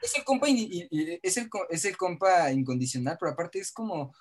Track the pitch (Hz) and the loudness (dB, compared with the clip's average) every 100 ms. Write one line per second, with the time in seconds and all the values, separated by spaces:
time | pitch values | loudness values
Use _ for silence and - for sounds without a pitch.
0 | - 285 269 269 285 254 220 180 175 156 | -6 -4 0 2 4 4 2 -6 -2 -2
1 | 160 170 185 240 226 208 175 165 202 185 | -2 -2 -2 -2 -2 -6 -4 -2 -2 0
2 | 185 175 190 180 151 135 131 127 127 131 | -2 2 6 6 6 2 2 0 -2 -2
3 | 127 170 160 139 170 190 196 - 220 165 | -4 -2 -4 -4 -6 -6 -8 -8 -6 -4
4 | 135 - | -6 -12